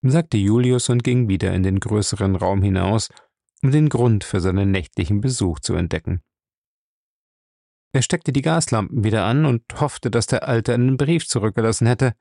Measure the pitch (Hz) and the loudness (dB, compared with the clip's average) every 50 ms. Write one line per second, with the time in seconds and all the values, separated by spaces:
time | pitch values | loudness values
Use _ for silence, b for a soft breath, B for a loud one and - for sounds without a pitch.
0 | - 127 135 165 165 - - 107 98 98 107 120 123 123 127 123 - - 123 123 | 2 2 2 2 0 0 -2 0 2 2 2 2 2 2 2 0 0 0 0 0
1 | 120 127 123 127 123 107 98 95 - 95 92 92 92 95 95 98 - - 104 104 | 0 0 0 2 2 2 0 0 0 -2 0 0 0 2 0 0 -2 0 -2 0
2 | 104 - - - 104 95 95 90 - 92 98 98 95 101 95 92 92 95 107 113 | 0 -2 -2 -2 0 0 0 0 0 0 0 2 2 2 0 0 0 0 0 -2
3 | - - b b b b b _ _ _ _ _ - 135 135 151 151 151 - 120 | -2 -6 b b b b b _ _ _ _ _ -2 2 2 4 2 2 2 2
4 | 120 123 113 101 - - - 98 85 - 92 98 98 98 95 95 85 - _ - | 2 2 2 2 0 -4 -4 -2 0 0 0 2 2 2 0 0 -2 -6 _ -4
5 | - - 104 101 104 131 127 - - 90 82 - - - 90 85 90 82 - 82 | -2 0 0 0 0 -2 -2 -2 -2 -2 -2 -4 -6 -4 -2 -2 -2 -2 -4 -6
6 | - - 87 87 _ _ _ _ _ _ _ _ _ _ _ _ _ _ _ _ | -4 -4 -6 -6 _ _ _ _ _ _ _ _ _ _ _ _ _ _ _ _
7 | _ _ _ _ _ _ _ _ _ _ _ _ _ _ _ _ _ _ _ 135 | _ _ _ _ _ _ _ _ _ _ _ _ _ _ _ _ _ _ _ -4
8 | 123 - - 170 - - 127 139 131 160 160 165 156 - - 110 101 - - 127 | -2 0 -2 -2 -2 -2 -2 0 0 2 0 0 0 0 -2 -2 -2 -2 -2 -2
9 | 101 107 104 110 92 101 120 143 156 147 120 117 _ _ - - 151 139 - - | 0 0 0 0 0 2 2 2 2 2 0 0 _ _ -4 -4 -4 -4 -4 -6
10 | - 123 101 120 107 - - 117 - - 127 113 110 - 120 120 123 131 135 127 | -8 -2 -2 -2 0 0 -2 -2 -2 0 -2 -2 0 0 0 2 2 2 2 0
11 | 147 135 170 165 - - - 120 101 110 101 - 110 110 110 - 117 113 123 - | 0 0 0 -2 -2 -2 -4 -2 -2 -2 -2 0 0 0 2 2 2 2 2 2
12 | 139 127 107 _ | 0 -2 -2 _